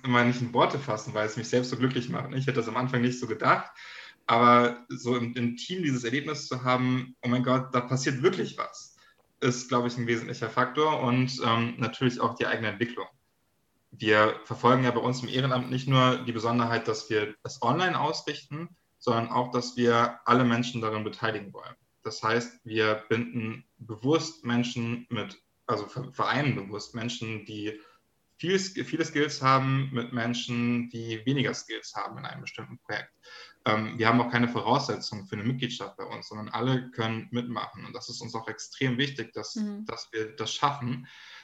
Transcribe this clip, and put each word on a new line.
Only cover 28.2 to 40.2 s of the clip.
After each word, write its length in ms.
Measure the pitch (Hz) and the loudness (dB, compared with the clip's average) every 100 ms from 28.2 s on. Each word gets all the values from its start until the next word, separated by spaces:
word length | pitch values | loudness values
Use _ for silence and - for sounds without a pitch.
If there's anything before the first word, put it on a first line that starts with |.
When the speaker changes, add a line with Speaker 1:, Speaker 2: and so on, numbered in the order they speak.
| _ - | _ -8
Speaker 1:
viel 200 | 165 190 | -2 0
Sk-, 260 | 190 - | -2 -6
viele 200 | 143 156 | -4 -4
Skills 380 | 160 147 147 147 | -2 0 0 2
haben, 480 | 131 131 131 135 135 | 4 4 4 0 0
mit 200 | 123 117 | -4 -4
Menschen, 760 | 123 117 120 - 120 120 120 120 | -2 -2 -2 -2 -2 0 0 -2
die 300 | 117 113 110 113 | -6 -8 -4 0
weniger 260 | 139 107 | 0 0
Skills 420 | - - 110 - | -2 -8 -10 -10
haben 220 | - 294 - | -10 -8 -10
in 60 | |
einem 180 | - 131 | -12 -12
bestimmten 360 | 127 - - 120 | -12 -12 -14 -14
Projekt. 320 | - 107 - _ - - - - - | -10 -8 -10 _ -20 -20 -20 -8 -2
Ähm, 320 | 107 110 113 | 0 -2 0
wir 100 | 113 | 4
haben 100 | 123 | 4
auch 80 | 123 | 4
keine 180 | 120 120 | 2 2
Voraussetzungen 760 | 110 104 139 139 101 - 104 95 | 0 2 2 2 -4 -6 -10 -8
für 100 | 104 | -6
eine 80 | |
Mitgliedschaft 540 | 104 139 120 - 101 - | -4 -2 -4 -6 -10 -12
bei 60 | |
uns, 240 | 101 110 - | -12 -12 -12
sondern 200 | 107 104 | -12 -8
alle 420 | 110 123 127 127 | -2 0 0 -2
können 380 | - 113 113 98 | -4 -4 -4 -6
mitmachen. 520 | 120 120 110 104 - | -6 -4 -6 -8 -10
Und 100 | 107 | -14
das 140 | 117 - | -14 -12
ist 140 | 120 | -12
uns 120 | 113 | -10
auch 140 | 113 107 | -10 -8
extrem 480 | 107 - - 135 120 | -10 -14 -4 -2 0
wichtig, 380 | 139 - 113 | -2 -4 -10
dass, 220 | 113 107 220 | -10 -8 -6
Speaker 2:
Mhm. 280 | 208 208 | -6 -6
Speaker 1:
dass 240 | 214 - - | -10 -12 -10
wir 220 | 113 | -8